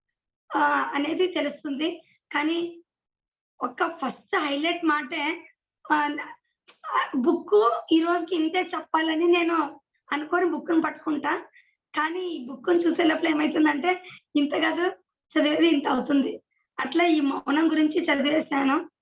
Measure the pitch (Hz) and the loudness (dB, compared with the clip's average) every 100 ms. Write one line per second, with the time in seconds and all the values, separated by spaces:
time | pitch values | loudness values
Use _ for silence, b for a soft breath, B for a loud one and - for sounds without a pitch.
0 | _ _ _ _ _ 311 294 285 277 285 | _ _ _ _ _ 0 0 0 -2 -2
1 | 294 320 370 339 285 - 302 277 320 339 | -2 0 -2 0 -4 -6 -8 -4 -4 -6
2 | b b _ 285 302 339 339 339 _ _ | b b _ -4 -2 -2 -4 -10 _ _
3 | _ _ _ _ _ - 254 - 339 - | _ _ _ _ _ -10 -8 -4 -6 -4
4 | 254 - - 381 294 285 320 339 330 302 | -8 -8 -4 -2 -2 -2 -2 0 0 0
5 | 262 330 294 339 - _ _ _ - 302 | -2 -6 -4 -6 -10 _ _ _ -2 0
6 | 294 294 - - _ _ _ - 640 - | 0 -4 -12 -16 _ _ _ -20 -4 -4
7 | 523 269 254 349 - 415 440 - - 330 | -2 0 2 0 4 4 4 0 2 2
8 | 330 349 330 349 320 370 349 320 - 320 | 2 0 -2 -2 0 -2 -4 -6 -4 -2
9 | 320 311 349 349 339 330 285 - _ _ | 0 2 4 4 2 0 -2 -6 _ _
10 | - 285 302 349 359 302 - 330 302 294 | -8 -6 -2 0 0 -2 0 0 0 -4
11 | - 294 277 359 - b b b _ - | -6 -4 -2 -4 -6 b b b _ -4
12 | 311 359 359 320 240 277 - 339 339 - | -4 -4 -6 -8 -10 -8 0 2 2 2
13 | 320 311 330 302 302 - 302 294 339 359 | 2 2 0 0 0 2 2 2 0 -2
14 | B B _ 294 285 - 320 311 359 - | B B _ -2 0 0 -2 0 -2 -4
15 | _ _ _ 311 294 302 330 285 - 262 | _ _ _ 0 2 4 4 4 0 -2
16 | - 277 - - _ _ _ - 254 330 | 2 2 0 -4 _ _ _ -8 -4 2
17 | 339 302 277 277 - 294 330 311 302 349 | 4 4 2 -2 -2 2 2 2 2 2
18 | 302 285 277 311 - 277 269 302 - _ | 0 0 2 0 0 0 0 0 -2 _